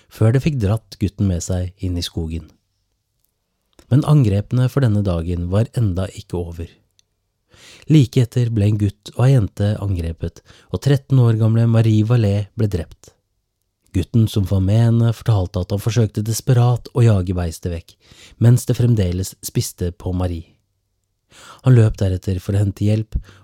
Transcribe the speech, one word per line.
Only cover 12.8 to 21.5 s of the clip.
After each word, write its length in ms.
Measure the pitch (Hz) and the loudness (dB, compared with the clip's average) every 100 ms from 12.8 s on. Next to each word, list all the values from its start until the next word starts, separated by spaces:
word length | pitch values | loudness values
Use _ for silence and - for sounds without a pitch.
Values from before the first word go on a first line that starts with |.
| 78 - - _ _ _ _ _ _ _ _ | -8 -16 -20 _ _ _ _ _ _ _ _
Gutten 340 | 95 - 120 107 | -6 0 2 2
som 160 | 110 | 0
var 160 | 92 98 | -2 0
med 200 | 95 110 | 2 2
henne 300 | 117 117 117 | 2 2 0
fortalte 460 | 110 - 107 90 92 | -2 -2 -2 -2 -4
at 80 | 90 | -4
han 120 | 101 | -4
forsøkte 420 | 113 113 107 - 107 | -2 0 0 -2 -4
desperat 600 | 110 - 120 123 120 - - | -4 0 2 2 0 -4 0
å 60 | |
jage 320 | 117 101 90 90 | 2 2 0 -4
beistet 340 | 87 - 95 | -4 -6 -8
vekk, 220 | 82 - _ _ - - - | -10 -12 _ _ -20 -16 0
mens 240 | 117 120 - | 4 4 0
det 80 | |
fremdeles 640 | 120 120 110 90 90 92 - - | 0 0 2 0 -2 -6 -10 -8
spiste 460 | 120 - - 87 | -6 -6 -6 -8
på 160 | - 92 | -6 -6
Marie. 400 | 90 90 85 80 _ _ _ _ _ _ _ _ - - | -4 -4 -6 -12 _ _ _ _ _ _ _ _ -20 -20